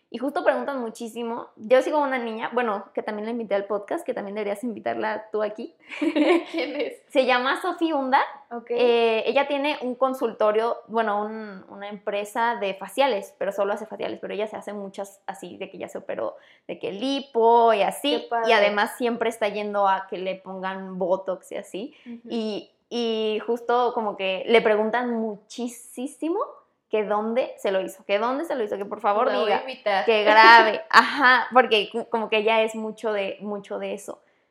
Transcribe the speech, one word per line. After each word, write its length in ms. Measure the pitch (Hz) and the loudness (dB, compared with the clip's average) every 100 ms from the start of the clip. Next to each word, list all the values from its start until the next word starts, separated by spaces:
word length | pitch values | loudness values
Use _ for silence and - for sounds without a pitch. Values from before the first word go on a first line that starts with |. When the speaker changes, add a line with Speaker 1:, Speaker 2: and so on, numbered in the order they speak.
| _ | _
Speaker 1:
Y 60 | 233 | -6
justo 240 | 262 359 | -4 -2
preguntan 380 | - 262 247 269 | 0 0 -2 -6
muchísimo. 720 | 226 220 233 220 233 233 - | -6 -10 -12 -8 -8 -8 -10
Yo 280 | - 214 254 | -10 4 4
sigo 160 | 330 302 | 4 0
a 20 | |
una 160 | 277 262 | 0 -2
niña, 320 | 233 220 247 | -4 -6 -4
bueno, 340 | 240 240 202 - | -2 -2 -2 -6
que 60 | - | -8
también 260 | 220 208 214 | -6 -6 -6
la 40 | |
invité 240 | 240 214 | -6 -2
al 120 | 202 202 | -2 -2
podcast, 380 | 208 202 330 | -4 -4 -6
que 80 | 339 | -6
también 220 | 226 202 | -8 -8
deberías 300 | 202 202 202 | -6 -6 -6
invitarla 640 | 247 214 233 233 214 214 - | -6 -6 -6 -4 -4 -6 -6
tú 100 | 214 | -4
aquí. 360 | 214 - - _ - - | -4 -6 -14 _ -16 -4
Speaker 2:
<laughs> 500 | 311 302 302 339 - | -2 2 4 2 0
¿Quién 240 | 320 269 | -6 -4
es? 200 | 294 226 - _ | -4 -6 -8 _
Speaker 1:
Se 160 | 285 247 | 2 4
llama 360 | 247 254 339 | 4 2 -2
Sofi 300 | 370 339 330 | -2 -2 0
Hunda. 280 | 302 262 269 - - - | 0 2 2 2 -6 -14
Speaker 2:
Ok. 160 | 240 233 | -12 -4
Speaker 1:
Eh, 520 | 240 240 233 233 220 214 | 2 4 4 4 2 0
ella 200 | 254 277 | 0 0
tiene 320 | 285 285 294 | 0 -2 -2
un 120 | 254 | -6
consultorio, 840 | 247 262 254 240 - 214 214 233 226 - | -2 -2 0 -4 0 2 2 0 -2 -4
bueno, 340 | 220 220 202 | -2 0 -2
un, 400 | 214 220 214 190 - | -4 -8 -12 -14 -18
una 200 | 202 202 | -16 -14
empresa 680 | 208 - 202 208 247 233 220 | -12 -6 -4 -4 -2 -2 0
de 180 | 196 | -4
faciales, 640 | 190 190 - 269 202 190 - | -6 -6 0 0 0 -6 -8
pero 140 | 185 | -4
solo 200 | 196 196 | -2 -2
hace 140 | 214 214 | -2 -8
faciales, 320 | 202 185 214 | -8 -8 -8
pero 140 | 190 | -8
ella 140 | 190 214 | -6 -6
se 80 | 202 | -8
hace 160 | 202 | -12
muchas 480 | 208 196 196 196 - - | -12 -12 -10 -12 -14 -16
así, 280 | 190 180 202 | -14 -14 -14
de 120 | 190 | -14
que 80 | 180 | -12
ya 100 | 190 | -12
se 100 | - | -10
operó, 360 | - 98 110 - - _ - | -8 -6 -6 -8 -18 _ -14
de 140 | 180 | -10
que 100 | - | -8
lipo 840 | 190 262 277 269 233 226 233 233 | -6 -4 -4 -4 2 6 6 6
y 100 | 220 | 4
así, 400 | 190 190 285 294 | 2 0 -2 -2
Speaker 2:
Qué 40 | - | -2
padre. 200 | 233 226 | -2 4
Speaker 1:
y 20 | |
además 440 | 220 208 208 226 - | 4 4 2 -2 -2
siempre 300 | 240 233 226 | -4 -2 -4
está 160 | 233 208 | -2 -4
yendo 400 | 202 208 202 196 | -2 -4 0 2
a 220 | 190 185 | 0 -4
que 80 | 185 | -8
le 160 | 185 | -6
pongan 640 | 190 190 190 185 190 190 185 | -8 -10 -10 -8 -8 -8 -4
botox 540 | 185 190 190 180 - | 0 0 -2 -8 -8
y 40 | - | -12
así. 380 | 202 - 262 - | -10 -12 -12 -16
Speaker 2:
Ujú. 160 | 247 233 233 | -20 -18 -8
Speaker 1:
Y, 440 | 226 220 196 - _ - | -6 -6 -8 -12 _ -10
y 520 | 240 233 220 220 214 208 | -6 -4 -2 -2 -4 -4
justo 460 | 233 240 240 240 | -4 0 0 0
como 220 | 240 214 196 | -2 -4 -4
que 260 | 190 185 180 | -4 -4 4
le 120 | 226 | 4
preguntan 540 | 226 208 220 233 247 | 6 2 2 0 -2
muchísimo 1300 | 233 220 202 - - 240 - - - 262 - 311 381 554 - _ _ _ | -2 -4 -8 -14 -10 -10 -10 -18 -12 -10 -6 -4 -2 -4 -10 _ _ _
que 140 | 220 | -2
dónde 500 | 202 208 214 233 - - | 0 -2 -2 -2 -4 -4
se 120 | 214 | -2
lo 100 | 190 | -2
hizo, 240 | 190 - | -2 -8
que 140 | - 202 | -2 0
dónde 260 | 233 269 | 0 -2
se 120 | 330 277 | -4 -4
lo 80 | |
hizo, 120 | 208 202 | -4 -4
que 80 | |
por 160 | 196 208 | -8 -4
favor 280 | 220 208 247 | 0 2 2
Speaker 2:
La 40 | |
voy 80 | 262 | 2
a 20 | |
Speaker 1:
diga, 160 | 214 190 | 0 0
Speaker 2:
invitar. 440 | 262 254 208 196 | -2 -6 -2 0
Speaker 1:
que 200 | 208 214 | 2 4
grabe, 560 | 208 214 220 233 220 208 - | 6 8 12 12 10 2 4
Speaker 2:
<laughs> 40 | |
Speaker 1:
ajá, 560 | 220 262 262 254 254 - | 6 6 6 6 6 6
porque 360 | 247 226 214 190 | 4 6 4 0
cu-, 180 | 233 - | -4 -4
como 200 | 226 214 | -4 0
que 100 | 220 | 0
ella 240 | 208 220 | 2 2
es 120 | 220 | 2
mucho 380 | 226 220 214 226 | -2 -8 -6 -4
de, 240 | 208 196 196 | -2 -4 -6
mucho 380 | 202 202 196 202 | -8 -10 -8 -8
de 160 | 196 | -8
eso. 260 | 202 - - _ _ _ | -10 -12 -18 _ _ _